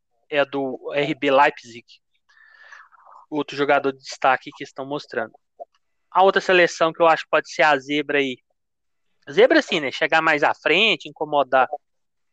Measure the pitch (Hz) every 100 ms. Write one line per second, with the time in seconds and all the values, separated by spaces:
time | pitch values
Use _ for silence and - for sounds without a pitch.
0 | _ _ - 151 135 139 135 123 156 143
1 | 147 151 143 135 147 - 120 117 _ -
2 | _ _ _ _ _ _ - - - _
3 | - - - 151 139 139 143 143 135 135
4 | - - 139 127 - - 143 - 135 147
5 | - 123 110 _ _ - - _ _ _
6 | _ 175 190 190 - 180 165 - 165 165
7 | 165 156 - 156 - - 160 139 131 147
8 | 143 143 - 123 _ _ _ _ _ _
9 | _ _ - 147 254 320 - 180 135 -
10 | 156 160 160 151 143 107 151 165 220 165
11 | 156 - 151 147 131 131 120 147 _ _
12 | _ _ _